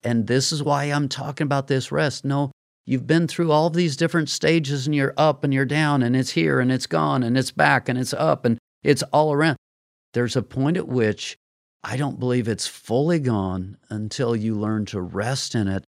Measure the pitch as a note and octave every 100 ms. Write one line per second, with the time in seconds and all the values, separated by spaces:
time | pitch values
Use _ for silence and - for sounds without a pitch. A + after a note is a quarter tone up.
0 | A#2 A#2 G#2+ B2+ B2+ D#3 C#3+ C#3+ C#3+ D3
1 | C#3 C#3+ D3+ C#3 D3 C#3 C3+ C3 B2+ C#3+
2 | C3 - C#3 C#3 C#3 - _ _ - C3
3 | A#2+ E3 E3 - E3+ D3+ E3+ E3 F3 C3+
4 | E3 F3 D3+ - D3+ E3 C#3 C#3 C3 D3
5 | C#3 - D#3 C#3+ C#3+ C3+ C#3 D3 D3+ C#3+
6 | A#2+ B2+ B2+ - D#3+ C3+ B2 C3 - D#3+
7 | D#3 C#3 A#2+ B2+ B2+ - D3 C3+ - B2+
8 | B2+ - D#3 C#3 A#2+ A2+ _ _ C#3+ C3+
9 | - D3 D#3 C#3+ D#3+ C3+ _ _ _ _
10 | _ A#2+ A#2+ C3 G#2+ C3 C#3 F3+ - B2+
11 | A2 G2+ - - _ _ _ _ - B2+
12 | C#3+ - B2 B2 A2+ G#2+ - - - A#2+
13 | D3+ E3+ B2+ A2 F#2+ F#2 F#2 - _ G#2
14 | G#2+ - A#2+ A#2 A2 G#2+ G#2 A2 G2+ G2+
15 | F2+ F2+ A2 C3+ - A#2+ G2 F#2+ -